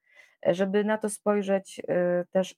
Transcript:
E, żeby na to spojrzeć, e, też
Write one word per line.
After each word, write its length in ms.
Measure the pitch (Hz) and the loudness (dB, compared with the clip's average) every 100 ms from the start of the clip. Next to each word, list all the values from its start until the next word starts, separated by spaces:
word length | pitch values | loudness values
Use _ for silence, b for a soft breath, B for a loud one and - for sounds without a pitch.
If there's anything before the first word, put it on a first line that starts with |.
| b b b b - | b b b b 0
E, 60 | |
żeby 300 | 175 196 202 | 0 0 0
na 140 | 208 214 | 0 -2
to 120 | 208 | -2
spojrzeć, 720 | - 214 208 196 196 - - - | -2 0 0 0 -2 -2 -12 -2
e, 380 | 180 175 175 175 | 0 2 0 0
też 240 | 190 190 | -2 -2